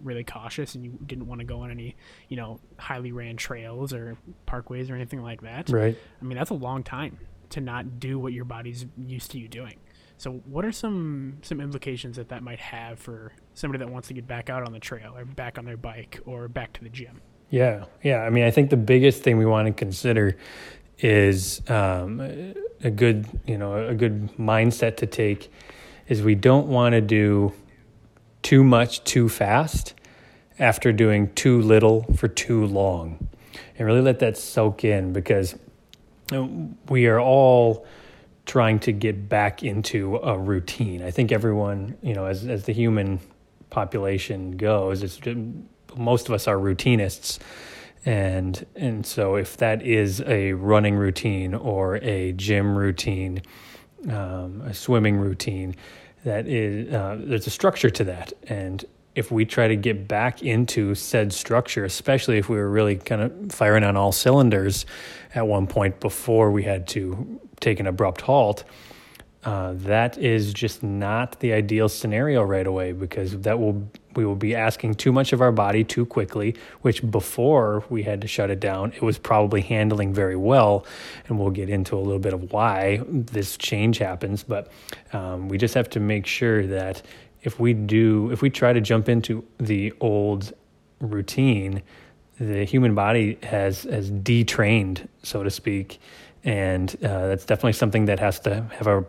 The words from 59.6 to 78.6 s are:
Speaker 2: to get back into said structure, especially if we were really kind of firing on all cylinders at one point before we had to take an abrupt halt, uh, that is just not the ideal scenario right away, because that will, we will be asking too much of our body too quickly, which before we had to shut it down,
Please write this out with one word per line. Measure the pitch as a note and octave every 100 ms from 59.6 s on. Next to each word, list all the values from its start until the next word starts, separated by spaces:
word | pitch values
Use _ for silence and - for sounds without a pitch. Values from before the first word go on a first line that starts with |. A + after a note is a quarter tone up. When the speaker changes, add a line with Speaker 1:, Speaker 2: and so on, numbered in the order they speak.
| A2+
Speaker 2:
to | G#2+
get | A2 G2+ G2
back | G#2+ B2 -
into | C3+ A2+ A#2+ - G2+
said | G2+ - A#2 G2+
structure, | - - A#2 B2+ -
especially | F#2+ - - C3+ - G#2+
if | G2
we | G#2+
were | G2+
really | G#2 G#2 F#2+
kind | - A2
of | A#2+ - G3+
firing | - G#2 G#2+
on | G2+ G2
all | G2
cylinders | - B2+ C#3 B2 G2+ G2 F#2+ - - - - -
at | A#2+ A2
one | G2+ F#2+
point | A2+ G2+ F#2+
before | G#2 - - A2+ G#2+
we | G2+
had | G2 F#2+ F2
to | G#2+ F#2+ F#2+ C3+ A#3+ - -
take | A#2+ G2
an | G2
abrupt | F#2 G2 -
halt, | - C#3 G#2+ G#2 - - - - - - - _
uh, | A2+ G2 F#2 F2+
that | F#2+ G#2+ A#2+ -
is | C3 A2+ G2+
just | G2+ A2 -
not | G#2+ G2+ G2+ A2 B2+ -
the | A#2+
ideal | A2 G#2 G#2+ G#2+
scenario | - A2 G#2+ D3 C3
right | G2+ F#2+ F#2+
away, | F#2+ F2+
because | F2+ F#2+ - F#2 F#2+
that | G#2 A#2
will, | G#2+ G2+ G2+ - _ B2+
we | G#2
will |
be | G2+ G#2 A2+
asking | A2 - A2
too | G#2+ C#3
much | C3 C3
of | B2
our | B2+
body | A2 G2+ G#2+
too | A2 -
quickly, | A#2 - F#2+ G#2+ G#2 - - -
which | B2+ A2 A2+
before | G#2+ - - B2+ D3 A2 G#2+ -
we | A#2
had | G2+ G2+
to | G#2+
shut | - G2+
it |
down, | G2